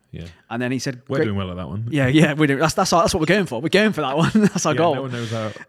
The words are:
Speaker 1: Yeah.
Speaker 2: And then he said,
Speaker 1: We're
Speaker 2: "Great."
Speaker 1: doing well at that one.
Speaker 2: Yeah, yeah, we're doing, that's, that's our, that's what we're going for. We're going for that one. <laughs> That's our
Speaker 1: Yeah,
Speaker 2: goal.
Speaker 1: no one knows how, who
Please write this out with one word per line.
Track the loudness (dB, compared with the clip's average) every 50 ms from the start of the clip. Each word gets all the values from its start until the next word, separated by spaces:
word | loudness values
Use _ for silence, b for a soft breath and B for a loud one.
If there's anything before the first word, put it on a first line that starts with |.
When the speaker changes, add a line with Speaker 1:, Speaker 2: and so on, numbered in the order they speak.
| _ _ -16
Speaker 1:
Yeah. | -14 -14 -16 -18 B B -8
Speaker 2:
And | -6 -4 -4
then | -2
he | -4 -4
said, | -4 -6 -8 -8 -8 -6
Speaker 1:
We're | -2
Speaker 2:
"Great." | -2 0
Speaker 1:
doing | 0 -2
well | -2 -4 -6
at | -6
that | -8 -10 -8
one. | -8 -8 -6 -2
Speaker 2:
Yeah, | 0 0 2
yeah, | 4 4 4 4 4 4
we're | 2 2
doing, | 2 2 2
that's, | 0 0 0
that's | 0 0 2 2
our, | 2 2
that's | 2 2
what | 0
we're | 0
going | 2 2 2 0
for. | -2 -4 -6
We're | -2 0
going | 2 2 2 2 2
for | 0 -2
that | -2 0
one. | 0 0 2
<laughs> | 4
That's | 4 4 4 2 0 -2
our | 0 0
Speaker 1:
Yeah, | 2
Speaker 2:
goal. | 2 2 0
Speaker 1:
no | 0 -4
one | -6 -6
knows | -6 -6 -6 -6
how, | -4 -6 -6
who | -8 -12 -16